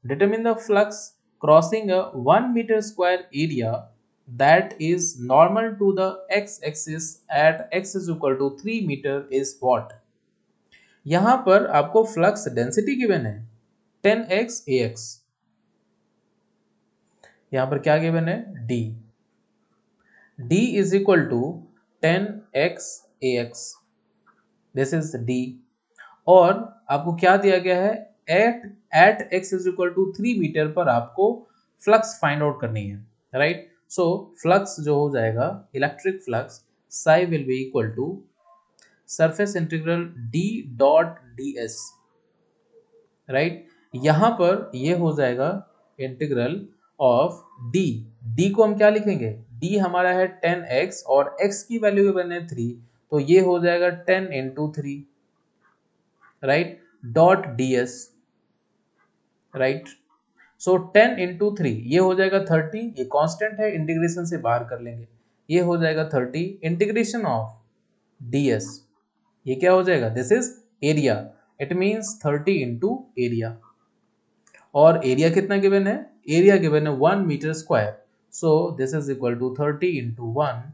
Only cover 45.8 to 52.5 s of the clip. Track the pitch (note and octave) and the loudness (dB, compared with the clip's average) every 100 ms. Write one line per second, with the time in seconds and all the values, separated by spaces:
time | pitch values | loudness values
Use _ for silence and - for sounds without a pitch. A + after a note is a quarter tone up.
45.8 | _ _ C3 B2 D3+ B2+ B2 F#3 G3 _ | _ _ -12 -8 -4 -2 -2 -4 -12 _
46.8 | _ _ C3+ A#2+ E3 E3+ - - A#2+ E3 | _ _ 2 4 2 -4 -20 -16 -4 -2
47.8 | F3 A2+ - _ - - F#3+ G3+ G#3+ G3+ | 0 -4 -10 _ -8 0 0 4 2 6
48.8 | G#3 G#3+ G#3+ D#3 A2+ G#2+ - A#2 D#3+ G#3 | 4 4 0 -2 -4 -8 -16 -10 -4 0
49.8 | F#3 F3+ F3+ F3+ F#3 F#3 E3 F3 E3 B2+ | 0 0 0 2 0 0 -2 -2 -2 0
50.8 | F#3 - - C3+ C#3 - G3 G3+ - A#3 | 0 -6 0 2 2 0 -2 -2 -8 -2
51.8 | G#3 G3+ G3+ F#3+ F3 F3 E3+ | 0 4 2 2 -4 -6 -10